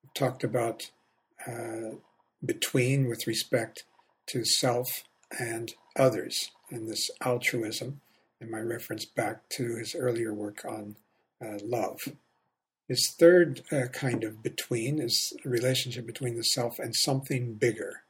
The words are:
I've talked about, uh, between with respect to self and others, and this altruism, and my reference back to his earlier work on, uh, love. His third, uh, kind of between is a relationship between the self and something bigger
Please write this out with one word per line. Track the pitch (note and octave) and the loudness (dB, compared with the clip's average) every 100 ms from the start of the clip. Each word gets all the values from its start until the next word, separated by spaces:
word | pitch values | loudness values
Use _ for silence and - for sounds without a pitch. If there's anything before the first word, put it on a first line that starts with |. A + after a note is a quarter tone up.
I've | - | -12
talked | - C3 B2+ | 0 0 0
about, | A#2 A#2+ A#2 A#2 - _ _ _ _ _ - | -2 0 0 -2 -10 _ _ _ _ _ -12
uh, | A#2 A2+ A2+ A2+ C#3 _ _ _ _ | -8 -8 -8 -8 -10 _ _ _ _
between | - - - C3+ B2 C#3 C3 | -6 -2 2 2 4 4 2
with | A2+ - | 0 -2
respect | A2+ - B2 A2 - - _ _ _ - | -2 0 0 0 -8 -20 _ _ _ -6
to | B2+ A2+ | -4 2
self | - C3 A#2+ B2+ - - _ _ - | 2 4 2 0 -6 -10 _ _ -6
and | A#2+ A2+ A2+ - _ - | -6 -4 -8 -12 _ 4
others, | C3+ G#2+ - - - - - | 4 4 -4 -4 -6 -10 -14
and | A#2+ A2 | -10 -6
this | G#2+ - - | -4 -6 -4
altruism, | B2+ B2 - B2 G#2+ G#2+ A#2+ C#3+ _ _ _ _ | -2 0 0 -2 -4 -4 -8 -10 _ _ _ _
and | A2+ | -10
my | A2 | -6
reference | A#2 A#2 - G#2+ | -4 -6 -6 -8
back | - - A2 A2 _ | -6 -4 -4 -6 _
to | - A#2+ A2+ | -4 -4 -4
his | A2 F3 | -6 -2
earlier | B2+ A#2 A2+ | 0 0 -2
work | G#2 G#2 G#2 | -2 -6 -8
on, | - A2 G#2 G#2 _ _ _ _ | -10 -8 -10 -14 _ _ _ _
uh, | A#2 G#2 | -10 -8
love. | G#2 A#2 F#2+ - - - _ _ _ _ _ _ _ | -4 -2 -2 -4 -10 -12 _ _ _ _ _ _ _
His | B2+ - - | 0 0 10
third, | E3+ F3+ E3 C3 - | 10 10 6 0 -4
uh, | D3 B2+ | -2 -2
kind | - C3+ A#2 | -2 0 0
of | A2 A2 | -2 -4
between | A#2 - - A#2+ A2+ D3+ | -6 -6 -2 0 0 0
is | A#2 - - - | 0 0 -2 -6
a | C#3 | 0
relationship | B2 B2 C3 B2+ B2 A2+ | 2 4 2 -2 -6 -10
between | - B2 A#2 | -6 -4 -2
the | |
self | A2+ - A#2+ - | 0 0 0 -4
and | A#2+ | -4
something | A2+ - C3+ C3+ C3 A#2+ | 0 2 2 0 -2 -2
bigger | G#2+ B2 G2+ - - _ | 2 2 2 -6 -8 _